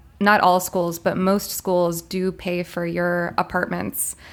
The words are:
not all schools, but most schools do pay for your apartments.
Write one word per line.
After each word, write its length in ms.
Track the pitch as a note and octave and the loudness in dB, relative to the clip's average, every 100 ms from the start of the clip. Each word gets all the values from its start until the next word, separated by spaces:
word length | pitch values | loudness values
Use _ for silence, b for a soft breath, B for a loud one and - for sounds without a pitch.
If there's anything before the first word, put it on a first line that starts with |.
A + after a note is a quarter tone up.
| - - | -20 0
not 220 | G3+ G#3 | 4 6
all 180 | F3+ F3+ | 6 4
schools, 380 | F3+ F#3 E3+ E3+ | 2 -2 -2 0
but 180 | F#3 E3+ | -2 2
most 360 | F#3 G3+ - | 2 2 -2
schools 500 | - - F3+ F3 E3+ | -6 0 2 2 -2
do 300 | - F#3+ F#3 | -6 -2 -2
pay 300 | F3+ F3+ F3+ | -4 -4 -4
for 200 | F3 - | -4 -4
your 500 | E3+ E3+ F3 F3 F3 - | -4 -2 0 0 -2 -2
apartments. 760 | F3+ F#3 - F3 - - - - B | -2 -2 -2 -4 -4 -6 -6 -8 B